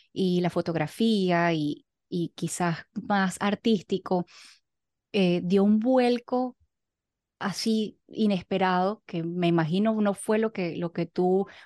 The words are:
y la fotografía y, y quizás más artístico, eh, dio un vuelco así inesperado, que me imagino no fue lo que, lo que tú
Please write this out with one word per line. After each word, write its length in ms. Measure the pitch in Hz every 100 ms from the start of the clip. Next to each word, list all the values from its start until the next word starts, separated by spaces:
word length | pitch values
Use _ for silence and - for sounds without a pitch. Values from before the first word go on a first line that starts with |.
| _
y 280 | - 185 180
la 80 | 180
fotografía 1040 | 180 175 165 151 - 226 214 185 170 170
y, 320 | 160 147 - _ _ _
y 200 | 175 165 -
quizás 440 | 165 - 175 160 -
más 440 | - - 202 190 -
artístico, 840 | 202 202 233 208 - 190 - 185 175 - - - _ _ _ _ _
eh, 280 | 208 180 175
dio 200 | 180 196
un 160 | 202 214
vuelco 800 | 233 262 240 247 - 254 254 - _ _ _ _ _ _ _ _
así 600 | 202 170 220 220 214 - _
inesperado, 960 | - 214 190 - 190 185 180 185 214 -
que 180 | 170
me 240 | 165 175 175
imagino 460 | 170 156 185 220 220
no 120 | 208
fue 240 | 190 - 214
lo 140 | 220
que, 240 | 214 175 165
lo 160 | 170
que 120 | - 170
tú 420 | - 180 190 196 -